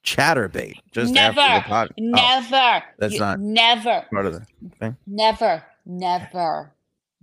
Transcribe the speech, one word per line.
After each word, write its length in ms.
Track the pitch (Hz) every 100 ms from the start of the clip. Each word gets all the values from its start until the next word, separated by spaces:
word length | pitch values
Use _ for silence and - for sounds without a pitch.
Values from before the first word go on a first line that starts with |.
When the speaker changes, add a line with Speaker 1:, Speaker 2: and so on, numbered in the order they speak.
Speaker 1:
Chaturbate 760 | - - 147 139 98 - - - _
just 220 | - 240
Speaker 2:
Never. 260 | 262 - 294
Speaker 1:
after 240 | 277 220
the 60 | -
pod-, 200 | 110 113
oh, 20 | -
Speaker 2:
Never. 800 | 226 240 247 262 233 262 247 185 - -
Speaker 1:
that's 160 | 214
Speaker 2:
You 60 | 208
Speaker 1:
not 200 | 104 196
Speaker 2:
never. 640 | 208 220 226 240 233 190 -
Speaker 1:
part 140 | 101 98
of 80 |
the 140 | 82 110 _ - -
thing? 180 | 110 127 -
Speaker 2:
Never. 580 | 208 220 214 220 160 - _ 180
Never. 880 | 180 180 180 - 180 165 151 151 _ _ _ _ _